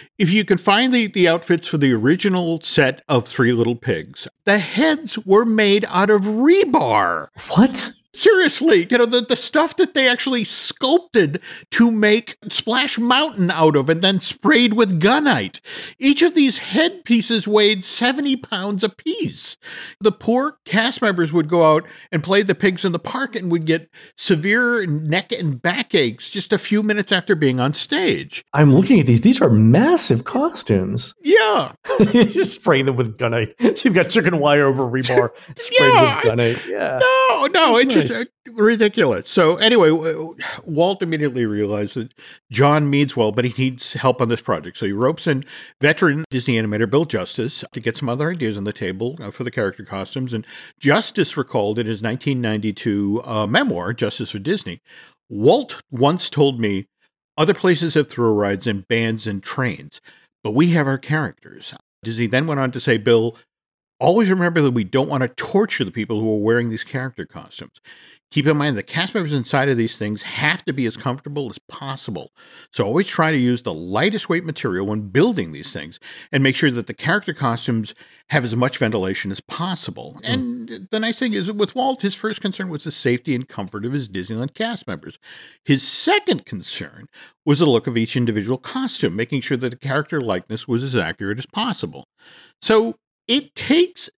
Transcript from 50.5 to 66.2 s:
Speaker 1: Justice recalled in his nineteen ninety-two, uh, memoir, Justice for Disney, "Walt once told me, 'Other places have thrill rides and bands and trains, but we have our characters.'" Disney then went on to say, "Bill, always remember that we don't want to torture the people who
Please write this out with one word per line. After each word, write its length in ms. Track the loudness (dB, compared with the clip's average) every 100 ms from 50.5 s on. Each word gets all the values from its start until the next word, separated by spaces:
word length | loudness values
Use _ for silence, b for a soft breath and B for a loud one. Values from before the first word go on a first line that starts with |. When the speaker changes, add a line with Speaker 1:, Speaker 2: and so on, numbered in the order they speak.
| B B _
Speaker 1:
Justice 580 | 2 2 0 -2 -2 -4
recalled 420 | -4 -2 -2 -2
in 80 | -4
his 140 | -4
nineteen 380 | -6 -4 -4 -2
ninety-two, 800 | -2 -2 -4 -4 -2 0 0 -2
uh, 220 | -4 -4 0
memoir, 460 | 0 0 -2 -6
Justice 380 | -4 -4 -6 -10
for 80 | -8
Disney, 420 | -6 -6 -8 -14 b b b b -12
"Walt 540 | 0 2 2 0 -14 -10
once 400 | 0 0 0 -2
told 280 | 0 0 0
me, 280 | -2 -4 -8 _ _ _ _ -2
'Other 180 | 0
places 400 | 2 0 0 0
have 140 | 0 0
thrill 260 | 0 2
rides 320 | 2 0 -2 -4
and 220 | -4 -2
bands 380 | -2 0 -4 -6
and 160 | -8
trains, 580 | -8 -6 -6 -6 -14 -20 b b b _
but 100 | -2
we 160 | 2 4
have 160 | 2 0
our 120 | -2
characters.'" 760 | -2 -4 -4 -10 -20 -20 -20 -20 _ _
Disney 240 | -8 -4 0
then 180 | 0 0
went 120 | -2
on 120 | -4
to 100 | -2
say, 160 | -2 0
"Bill, 400 | 2 2 2 b _ _ _ _ _ -2
always 320 | 2 2 2
remember 320 | 2 2 2
that 80 | 2
we 140 | 0
don't 260 | 0 -2 -2
want 120 | -2
to 60 | -4
torture 560 | -6 -2 0 0 -2
the 60 | -4
people 280 | -6 -4
who 140 | -2